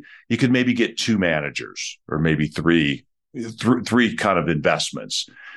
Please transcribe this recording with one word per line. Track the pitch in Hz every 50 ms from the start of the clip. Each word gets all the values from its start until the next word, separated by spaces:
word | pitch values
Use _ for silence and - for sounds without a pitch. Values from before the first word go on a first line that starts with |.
| - - - - _ -
you | 117
could | 117 135 120
maybe | 127 127 123 127 117
get | - 113 101 - -
two | - - 110 98
managers | 92 85 78 76 73 71 64 - 60 50 50 - - - - - _ -
or | - 78
maybe | 80 80 78 73 76 73
three, | - - 78 82 85 82 76 71 69 - - _ _ _ _ _ -
th-, | 123 113 110 117 - - 117 127 123 98
three | - 113 123 120 104 113
kind | - - 101 95 87
of | 80 85
investments | 82 76 73 90 80 76 - - - - 53 - - - - - - - - - -